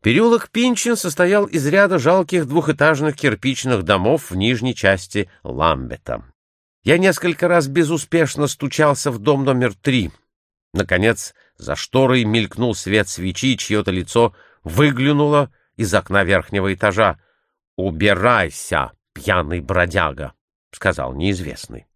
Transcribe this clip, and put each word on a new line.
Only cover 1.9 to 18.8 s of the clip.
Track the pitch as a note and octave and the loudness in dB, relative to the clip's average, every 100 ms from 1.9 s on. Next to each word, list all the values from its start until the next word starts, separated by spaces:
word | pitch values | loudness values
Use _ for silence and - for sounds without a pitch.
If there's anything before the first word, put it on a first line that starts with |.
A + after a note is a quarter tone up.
| F3+ | 2
жалких | C3 F#3 E3+ F3+ C#3 | 2 2 2 -2 0
двухэтажных | D#3 D3 C#3+ D3+ D3 D3+ C#3+ | 0 0 2 2 2 -2 0
кирпичных | C#3+ C3 C3+ B2+ C3 A2+ | -2 0 -4 -4 -2 -2
домов | E2 G2 G2+ D3+ - | 2 2 2 0 -2
в | F#2 | -2
нижней | G#2+ B2 B2+ | 0 0 -2
части | A2+ G2 F#2+ - G2+ F#2 _ | 0 0 0 -2 -6 -6 _
Ламбета. | - B1+ D#2+ D2 B1+ B1+ - A#1 - _ _ _ _ _ | -12 0 0 0 -6 -12 -10 -10 -10 _ _ _ _ _
Я | - E3+ | 0 4
несколько | F#3+ - F3 E3 F3 | 2 0 -4 -2 2
раз | F3 C#3 | 2 2
безуспешно | C#3+ D3+ D#3+ - E3 D3+ - C#3+ | 0 0 -2 -2 0 0 -2 -4
стучался | - C#3+ - D3+ C#3 D3 | -4 -6 0 2 2 -4
в | A#2 | -2
дом | G#2 C#3 | -2 0
номер | C3+ B2+ B2 | 0 0 0
три. | F#2+ C#3+ B2+ F2+ - _ _ _ _ _ | -2 0 0 -2 -8 _ _ _ _ _
Наконец, | F#2 F#2+ F2+ A2 A2+ - _ _ _ | -4 0 2 2 0 -8 _ _ _
за | - D2 | -10 -8
шторой | - B2+ C3 B2+ | -2 2 4 2
мелькнул | G#2+ A2+ G#2 A2 A#2+ | 2 0 -2 -4 -4
свет | G2+ - G#2 F#2+ | -4 0 0 0
свечи, | - F#2 - C3 | -4 -6 -2 -2
и | A#2 | -2
чьё-то | - G#2+ G2+ | -2 -2 0
лицо | F#2 E2+ A2+ A#2 _ _ _ | -4 -2 0 0 _ _ _
выглянуло | F2+ E2+ D3 B2+ C#3 D3 D3 D3 C#3+ _ _ - | -4 2 2 2 0 2 2 2 0 _ _ -6
из | G#2+ | 0
окна | G2 - G2 | 0 2 0
верхнего | F#2 F#2+ - G2+ G2 | 2 0 0 -4 -2
этажа. | F#2 G#2 G2 G#2 E2+ _ _ _ _ _ - | 0 0 2 0 0 _ _ _ _ _ -6
"Убирайся, | F#2+ D#2 G#2 F2+ A2+ A#2 E2+ - - E2 | -6 0 2 2 2 2 0 -6 -4 -2